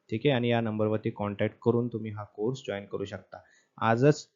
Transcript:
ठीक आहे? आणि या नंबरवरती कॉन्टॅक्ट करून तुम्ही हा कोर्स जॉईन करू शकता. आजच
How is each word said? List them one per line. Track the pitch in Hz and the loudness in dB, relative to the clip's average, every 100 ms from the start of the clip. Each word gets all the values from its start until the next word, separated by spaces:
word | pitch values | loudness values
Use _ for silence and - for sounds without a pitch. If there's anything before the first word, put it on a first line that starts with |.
| - | -8
ठीक | 110 147 | 0 2
आहे? | 127 | 2
आणि | 120 | 2
या | 117 | 2
नंबरवरती | 113 107 107 107 120 | 0 0 2 2 -2
कॉन्टॅक्ट | 113 104 101 107 - 117 | -4 -4 0 -2 0 0
करून | 117 120 | 2 0
तुम्ही | 113 110 | -4 -8
हा | 104 | -10
कोर्स | 104 - 110 131 - | -12 -4 -4 -4 -6
जॉईन | 101 101 | -8 -6
करू | 101 98 | -8 -8
शकता. | 101 - 92 - _ _ - | -10 -14 -20 -20 _ _ -2
आजच | 110 117 143 147 - | 2 4 4 4 -2